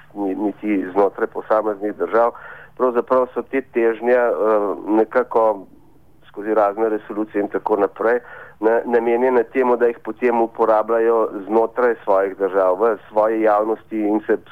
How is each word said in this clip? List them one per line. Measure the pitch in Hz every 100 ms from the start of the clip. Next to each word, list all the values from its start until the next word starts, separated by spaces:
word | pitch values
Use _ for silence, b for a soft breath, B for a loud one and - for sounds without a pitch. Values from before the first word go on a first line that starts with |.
| -
ni, | 101 98 95
niti | 104 - 107 98 92
znotraj | 92 98 - 110
posameznih | - - 110 107 98 104 98
držav. | 87 110 117 B B B B -
Pravzaprav | 127 120 120 127 123
so | 123
te | 113 135
težnje, | 127 120 117 107 120 123
eh, | 120 87 107 107 101 85 90
nekako | 110 110 127 120 117 110 101 - - - - - - -
skozi | - 104
razne | 107 101 101 113
resolucije | 107 - 104 107 104
in | 101
tako | 95 - 104
naprej, | 98 - 107 120 B B B B
ne, | 110 117 120
namenjene | 120 117 117 131 123
temu, | 113 131 123 120
da | 120
jih | 117
potem | - - 123 117
uporabljajo | 113 - 110 107 110 117 113 117 110 104 92
znotraj | 110 110 - 123 113
svojih | - 95 98 95
držav, | 98 95 92 92
v | 117 104 -
svoji | 107 107 113
javnosti | 110 104 110 110 - 110 101
in | 107 113
se | 104 -